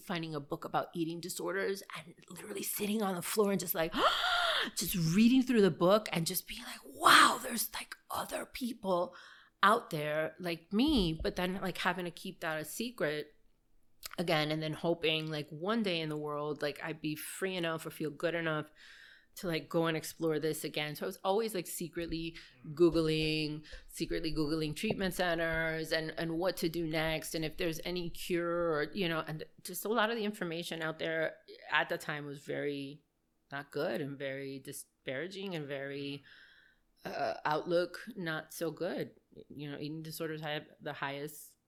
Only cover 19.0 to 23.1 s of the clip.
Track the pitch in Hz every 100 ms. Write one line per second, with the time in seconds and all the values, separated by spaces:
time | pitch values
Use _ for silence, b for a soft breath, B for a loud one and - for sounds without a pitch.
19 | b b b - 180 160 - 170 165 160
20 | - - 165 151 156 151 156 151 151 147
21 | 190 190 190 202 226 196 160 - 165 170
22 | 165 165 165 165 B B 160 151 170 165
23 | 160